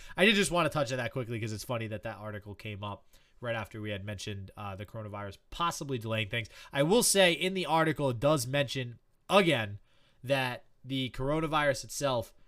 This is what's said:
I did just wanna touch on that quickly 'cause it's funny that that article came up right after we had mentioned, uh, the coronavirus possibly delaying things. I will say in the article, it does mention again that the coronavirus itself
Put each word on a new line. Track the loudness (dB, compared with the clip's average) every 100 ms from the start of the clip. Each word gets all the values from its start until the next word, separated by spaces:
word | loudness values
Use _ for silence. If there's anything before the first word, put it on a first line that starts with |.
| -10 4
I | 6
did | 6
just | 4
wanna | 2 2
touch | 0 -2
on | -2
that | -4
quickly | -4 -4 -4
'cause | -4
it's | -6
funny | -4 -4 -4
that | -6
that | -8 -10
article | -10 -10 -12
came | -12 -10 -8
up | -8 -10 -14 -20 _ _
right | -6 -4
after | -6 -8
we | -6
had | -6
mentioned, | -6 -8 -8 -8 -10 -10
uh, | -10 -10
the | -10
coronavirus | -12 -10 -10 -10 -12 _
possibly | -4 -2 -2 -4 -4
delaying | -2 -2 -2
things. | -4 -6 -12 -6
I | 0
will | 4 4
say | 6 6 6
in | 6 0
the | 0 2
article, | 4 4 2 0
it | 2
does | 4 4 2
mention | 0 0 -2 -8 -10 _ _ 4
again | 6 6 2 -2 -8 -16 _ _ _
that | -2 0 0 -6 -14 _
the | -6 -4 -2
coronavirus | -2 0 0 2 2 2 0 -4
itself | -2 0 0 -2 -12